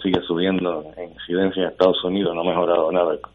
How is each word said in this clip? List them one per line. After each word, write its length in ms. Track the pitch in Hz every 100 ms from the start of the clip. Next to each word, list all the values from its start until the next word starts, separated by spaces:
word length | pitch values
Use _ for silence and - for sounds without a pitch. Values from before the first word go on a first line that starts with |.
sigue 180 | 98 90 -
subiendo 580 | 85 95 95 90 80 78 80
en 140 | 87
incidencia 520 | - - 87 95 95
en 60 | 90
Estados 340 | - 92 90
Unidos, 300 | 92 95 92
no 80 | 85
ha 40 | 87
mejorado 460 | 87 87 87 80
nada 240 | 90 87 - -